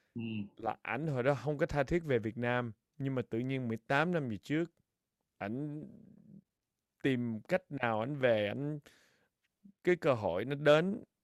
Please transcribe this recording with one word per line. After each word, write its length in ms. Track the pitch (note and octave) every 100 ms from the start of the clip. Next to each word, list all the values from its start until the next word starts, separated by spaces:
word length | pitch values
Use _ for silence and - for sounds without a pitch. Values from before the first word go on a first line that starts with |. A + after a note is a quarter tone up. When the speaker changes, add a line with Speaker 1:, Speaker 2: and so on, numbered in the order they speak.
| _ A#2
Speaker 1:
Ừ. 60 | A2+ A2 G2+ -
Speaker 2:
Là 180 | A2+ -
ảnh 260 | - A#2 D#3+
hồi 160 | C3
đó 120 | B2 C3+
không 220 | C#3 C#3+
có 80 | E3
tha 180 | D3
thiết 200 | C3+ F3
về 160 | D#3+ B2
Việt 180 | A2 A#2
Nam, 340 | A#2+ B2 A#2+ G#2 _ -
nhưng 180 | C3+ C3
mà 60 | A2+
tự 100 | A2+
nhiên 280 | B2+ C3+ A#2+
mười 100 | A2+
tám 340 | - C#3+ E3
năm 180 | E3+ C3
về 80 | G2+
trước, 340 | - D3+ E3+ _ _ _ _ _ _ -
ảnh 460 | G2+ B2 D3+ D3+ - - - - - - _ _ _ _ _ _
tìm 360 | C#3+ B2+ A#2+ A2 -
cách 140 | F3+ -
nào 300 | C#3+ A#2+ A2
ảnh 160 | A#2+ D3
về, 320 | B2+ G#2+ G#2
ảnh, 320 | A#2 C#3+ D3+ - _ _ _ _ _ _ _ - _
cái 120 | F3 F3+
cơ 180 | D#3+
hội 320 | A#2+ G2+ F2 A#2+
nó 100 | C#3+
đến, 480 | D3 D3+ F#3 G#3+ - _